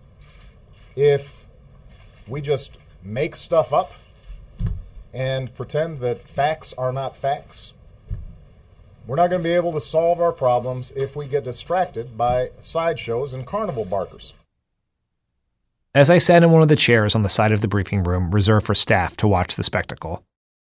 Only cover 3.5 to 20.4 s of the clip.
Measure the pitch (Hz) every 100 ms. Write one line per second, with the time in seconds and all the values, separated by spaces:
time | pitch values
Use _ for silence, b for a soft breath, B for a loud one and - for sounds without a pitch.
3.5 | 160 - 151 185 - - - - - -
4.5 | - - - - - - 123 131 135 127
5.5 | - 123 147 165 147 123 117 - - 143
6.5 | 156 - - 131 131 131 - 139 151 -
7.5 | - - - - - - - - - -
8.5 | - - - - - 107 143 175 180 165
9.5 | 175 170 156 - 160 170 170 170 165 127
10.5 | 123 123 127 127 135 135 147 139 139 123
11.5 | 120 - 180 175 113 127 113 120 123 127
12.5 | - - 165 165 160 - 117 139 127 127
13.5 | 202 208 127 92 98 87 - - - _
14.5 | _ _ _ _ _ _ _ _ _ _
15.5 | _ _ _ _ 139 139 175 - 170 170
16.5 | 160 156 151 - 117 104 113 101 - 107
17.5 | 107 98 101 92 101 87 90 87 104 98
18.5 | 107 - 101 - 101 82 - 107 92 90
19.5 | - 104 95 - - 82 85 _ _